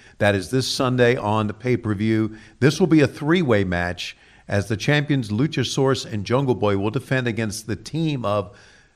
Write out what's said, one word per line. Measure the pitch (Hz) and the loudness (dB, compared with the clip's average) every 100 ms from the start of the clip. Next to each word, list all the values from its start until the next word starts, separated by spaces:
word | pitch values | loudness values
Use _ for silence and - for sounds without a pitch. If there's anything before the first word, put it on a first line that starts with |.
| - - | -18 -2
That | 104 | 2
is | 101 87 | 2 0
this | 131 127 | -2 -2
Sunday | - 131 127 120 127 | 0 0 4 4 4
on | 104 107 104 | 2 0 0
the | |
pay-per-view. | 104 127 120 107 101 110 110 110 110 - - | -4 -2 -2 0 0 0 2 0 -6 -20 0
This | 131 - | 0 2
will | 180 | 4
be | 156 | 4
a | 127 | 4
three-way | - 143 180 147 107 | 0 -2 0 2 2
match | 95 87 87 90 - - _ - - | 2 -2 -2 -4 -10 -14 _ -20 -6
as | 101 - | -4 -2
the | 107 | -4
champions | - 147 147 139 107 | 0 0 0 -2 -2
Luchasaurus | 107 139 - 117 - 135 131 - | 0 0 0 -2 0 2 0 -2
and | 107 | -6
Jungle | 95 123 139 | -2 0 2
Boy | 101 104 98 | 0 0 0
will | 101 | 0
defend | 131 - 131 120 | -4 -2 -2 -2
against | 107 110 98 - | -2 -4 -6 -8
the | |
team | 104 - 156 160 139 | -8 -6 -4 -4 -2
of | 104 104 92 - - - _ | -2 -2 -4 -10 -20 -20 _